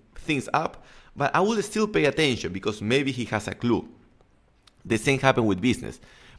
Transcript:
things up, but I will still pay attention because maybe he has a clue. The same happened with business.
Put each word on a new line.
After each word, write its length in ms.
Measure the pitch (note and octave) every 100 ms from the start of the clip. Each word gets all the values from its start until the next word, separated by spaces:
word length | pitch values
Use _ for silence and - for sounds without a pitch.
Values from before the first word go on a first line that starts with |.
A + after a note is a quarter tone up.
| _
things 340 | - - C#3+ A2
up, 300 | C#3+ E3 - - - - -
but 180 | C#3
I 60 | D#3+
will 200 | G3 A3+
still 280 | G3 G#3+ G#3+
pay 160 | F#3
attention 480 | D3 D#3 D3+ A#2 -
because 280 | F#2 G#2 G#2
maybe 300 | G#2 C3+ C#3
he 140 | B2 A2
has 220 | G#2+ F#2+
a 60 |
clue. 340 | - A#2+ G#2 - - _ _ _ _ _ _ _ _
The 120 | - A2+
same 220 | C#3+ C3+
happened 300 | C3+ B2+ A2
with 120 | F#2
business. 400 | A#2+ G#2 - - - - -